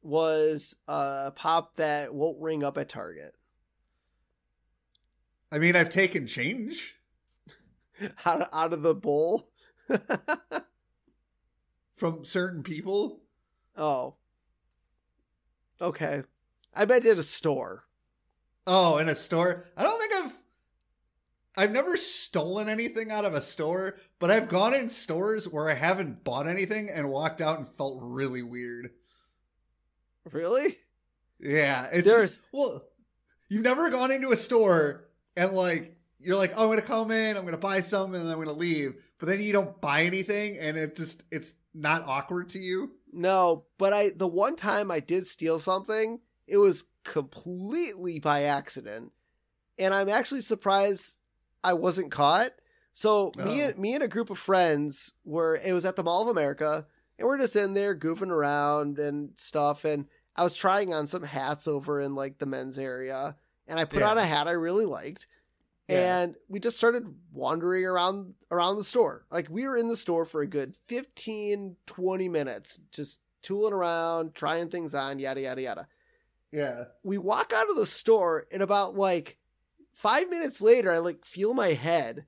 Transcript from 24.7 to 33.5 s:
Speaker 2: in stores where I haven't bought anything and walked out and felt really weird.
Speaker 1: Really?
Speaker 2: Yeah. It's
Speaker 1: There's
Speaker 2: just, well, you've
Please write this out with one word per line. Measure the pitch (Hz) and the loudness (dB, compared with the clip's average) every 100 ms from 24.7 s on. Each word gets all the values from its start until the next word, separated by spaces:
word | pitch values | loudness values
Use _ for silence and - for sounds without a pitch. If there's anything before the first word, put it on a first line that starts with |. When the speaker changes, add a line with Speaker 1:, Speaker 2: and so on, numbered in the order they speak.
Speaker 2:
in | 269 240 | 2 0
stores | - - 165 202 220 185 | -4 -4 -2 0 -2 -4
where | 156 156 | -4 0
I | 139 | 2
haven't | 160 185 165 117 - | 2 0 -2 -6 -6
bought | 123 151 | -4 -2
anything | 180 190 214 208 | -2 -2 -4 -4
and | 160 143 | -4 -4
walked | 135 156 160 | -2 -4 -2
out | 156 156 | -2 -2
and | 131 | -6
felt | - 139 127 | -6 -6 -6
really | 120 123 135 127 | -10 -4 -4 -4
weird. | 120 123 120 120 120 _ _ _ _ _ _ _ _ _ _ _ _ _ - | -8 -10 -10 -10 -14 _ _ _ _ _ _ _ _ _ _ _ _ _ -12
Speaker 1:
Really? | 147 170 247 302 - _ _ _ _ _ _ | -6 0 2 2 -2 _ _ _ _ _ _
Speaker 2:
Yeah. | 143 151 139 135 127 | 0 4 4 2 0
It's | 175 180 | 4 8
Speaker 1:
There's | 233 196 - | 8 6 -2
Speaker 2:
just, | _ | _
well, | 269 262 - - _ _ _ _ _ | -4 -4 -4 -16 _ _ _ _ _
you've | _ | _